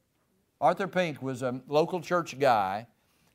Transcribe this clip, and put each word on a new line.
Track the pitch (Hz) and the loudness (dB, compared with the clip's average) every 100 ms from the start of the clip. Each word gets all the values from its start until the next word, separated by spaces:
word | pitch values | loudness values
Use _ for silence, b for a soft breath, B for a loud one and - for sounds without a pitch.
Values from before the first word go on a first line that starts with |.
| _ _ _ _ _ - | _ _ _ _ _ 0
Arthur | 151 175 190 | 0 2 -2
Pink | 180 175 123 | -2 -2 -2
was | 131 127 | -6 -4
a | 127 127 - | -4 -6 0
local | 147 - 180 | 2 2 -2
church | 147 175 160 131 | -2 -2 -2 0
guy, | 135 110 95 101 120 _ _ _ _ | 4 4 2 -4 -8 _ _ _ _